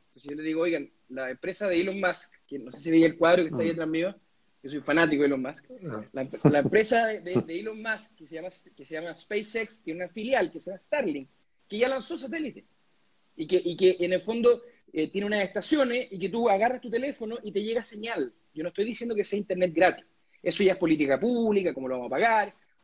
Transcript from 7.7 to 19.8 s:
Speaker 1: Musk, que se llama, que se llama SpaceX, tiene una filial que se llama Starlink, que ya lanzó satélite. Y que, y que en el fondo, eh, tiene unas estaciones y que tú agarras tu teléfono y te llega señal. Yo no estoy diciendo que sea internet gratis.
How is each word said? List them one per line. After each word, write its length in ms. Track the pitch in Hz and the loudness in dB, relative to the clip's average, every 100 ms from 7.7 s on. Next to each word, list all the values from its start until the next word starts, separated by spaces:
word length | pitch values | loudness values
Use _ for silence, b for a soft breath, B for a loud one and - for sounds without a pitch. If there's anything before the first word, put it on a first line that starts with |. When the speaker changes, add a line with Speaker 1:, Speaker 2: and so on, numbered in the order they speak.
| 220 | -8
Speaker 1:
Musk, 340 | 226 214 - _ | -8 -8 -10 _
que 100 | 147 | -16
se 100 | 160 | -12
llama, 140 | 180 - _ - | -12 -16 _ -20
que 100 | 139 | -12
se 80 | 156 | -10
llama 180 | 170 | -8
SpaceX, 680 | 160 - 208 214 226 214 - | -12 -6 -6 -4 -6 -6 -8
tiene 200 | - 165 180 | -10 -8 -8
una 40 | |
filial 380 | 226 220 262 185 | -8 0 0 0
que 80 | 156 | -4
se 120 | - | -12
llama 80 | 190 | -14
Starlink, 500 | - 294 220 143 135 _ _ _ _ | -4 -2 -2 -4 -8 _ _ _ _
que 100 | 208 | -2
ya 100 | 254 | 0
lanzó 280 | 269 - 339 | 0 -6 -10
satélite. 480 | 247 330 294 - - _ _ _ _ _ _ - | -8 -8 -8 -10 -20 _ _ _ _ _ _ -12
Y 100 | 160 | 0
que, 160 | 180 | 0
y 120 | 175 165 | 0 4
que 220 | 185 185 | 4 4
en 140 | 175 | 0
el 80 | 185 | -2
fondo, 400 | 202 233 233 233 B B _ | -2 2 4 4 B B _
eh, 160 | 160 156 | -4 -2
tiene 180 | 196 202 | -2 -2
unas 160 | 208 | 0
estaciones 640 | 190 208 - 302 254 240 247 | -2 -4 0 2 2 0 -6
y 60 | 190 | -6
que 100 | 185 | -4
tú 200 | 214 233 | 0 2
agarras 300 | 196 226 254 | 4 2 0
tu 100 | 240 | -4
teléfono 480 | 233 269 - 220 233 | -4 -4 -6 -10 -10
y 80 | 208 | -6
te 100 | 196 | -4
llega 200 | 214 226 | -2 -4
señal. 480 | 226 214 226 208 127 - _ | -6 -10 -8 -4 -6 -8 _
Yo 100 | 151 | -10
no 60 | 160 | -8
estoy 160 | - 220 | -4 -4
diciendo 300 | 220 240 214 | -4 -4 -4
que 80 | |
sea 160 | 196 202 | -2 -4
internet 340 | 202 180 180 | -2 0 0
gratis. 300 | 160 | 4